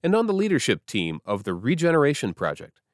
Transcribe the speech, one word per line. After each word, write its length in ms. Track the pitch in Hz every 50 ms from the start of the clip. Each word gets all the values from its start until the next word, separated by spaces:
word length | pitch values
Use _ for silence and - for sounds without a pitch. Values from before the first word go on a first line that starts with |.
and 140 | - 170 196
on 100 | 226 233
the 80 | 214 196
leadership 520 | 190 208 214 180 143 - - 104 - _
team 340 | - - 104 85 82 80 76 _
of 180 | 95 104 101 101
the 100 | 101 90
Regeneration 800 | 85 101 123 180 160 170 170 165 156 143 143 147 - - 101
Project. 480 | 85 - 92 78 73 - - - _ _ _ _